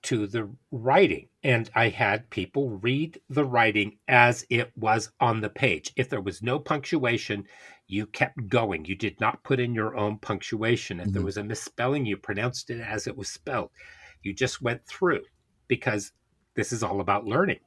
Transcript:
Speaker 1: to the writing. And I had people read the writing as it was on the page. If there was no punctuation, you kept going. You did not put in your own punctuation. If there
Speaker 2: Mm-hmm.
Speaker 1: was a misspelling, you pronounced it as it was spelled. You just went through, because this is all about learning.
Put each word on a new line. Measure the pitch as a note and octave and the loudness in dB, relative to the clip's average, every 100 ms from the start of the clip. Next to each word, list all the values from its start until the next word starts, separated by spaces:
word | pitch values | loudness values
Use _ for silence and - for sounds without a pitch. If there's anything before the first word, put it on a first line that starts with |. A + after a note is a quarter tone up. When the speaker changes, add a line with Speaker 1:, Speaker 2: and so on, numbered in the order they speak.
Speaker 1:
to | - A#2+ G2+ | 0 0 0
the | A2+ G#2+ B2+ _ | -2 -6 -10 _
writing. | B2+ A#2 D#3 G3 - - _ | -4 4 6 6 2 -6 _
And | - A#2+ A2 - | 2 2 2 2
I | A2+ | 2
had | - A2 G#2+ - | 4 2 2 -2
people | - F2+ C#3 C#3 | -6 -2 0 -2
read | G2+ A2+ C3+ D#3+ - _ | -2 0 0 -2 -6 _
the | C3+ | 0
writing | C#3 B2 A2+ G#2+ G2+ - - | 2 4 4 4 0 -4 2
as | B2+ A#2+ A#2+ - | 6 6 6 0
it | A#2+ A#2 - | -2 -2 -2
was | A2 A2 G#2+ _ | 2 2 0 _
on | A#2+ A2 | 2 2
the | G#2 | -2
page. | - C3 D#2+ - - | 0 0 0 -4 -4
If | - | -2
there | A#2+ | -2
was | G2 F2+ | -4 -4
no | A2 C#3+ | -4 -4
punctuation, | - D3+ C3 E3 B2+ A2+ - G2+ G2 - - - _ | -2 -4 0 0 2 0 -2 -6 -6 -18 -20 -20 _
you | G2 G#2+ | -4 -4
kept | - C3+ - G#2 | -2 -2 -2 0
going. | B2 A2 E2+ D#2+ | 2 2 -2 -6
You | F#2+ | -4
did | G#2+ - | -4 0
not | C3 - | -2 -2
put | - C3 | -2 0
in | A#2+ | 0
your | A#2 A2 A2 | 0 -2 0
own | G#2 G#2+ | -2 -2
punctuation. | - G2 - A2 A2 A#2 - F2+ | -6 -6 -4 -2 2 0 0 -6
If | F2+ | -4
there | G2 | -2
Speaker 2:
Mm-hmm. | F#2+ | -2
Speaker 1:
was | G2+ | -4
a | |
misspelling, | G#2 A#2 - - B2 C#3+ A#2 | -6 -8 -8 -4 0 0 -2
you | G2 | -4
pronounced | - G2+ A#2+ B2 - | -4 -2 -2 -4 -10
it | A#2+ | -10
as | G#2+ G#2+ A2 | -6 -6 -6
it | G#2+ | -8
was | G2+ | -10
spelled. | - - B2+ - _ - - - - | -10 -4 -4 -4 _ -20 -20 -20 -10
You | G2 | -10
just | F#2+ B2+ - | -2 -2 0
went | B2 A#2+ - | -2 -4 -8
through, | - F3+ - - _ _ _ _ | -2 0 0 -4 _ _ _ _
because | B2 - G#2+ G2 _ _ _ _ - | -2 0 -2 -4 _ _ _ _ -4
this | G#2 | -4
is | A#2 | -2
all | G#2 G2 | -2 -2
about | F#2 G2+ G#2+ | 2 0 2
learning. | B2 F#3+ - | 0 0 -2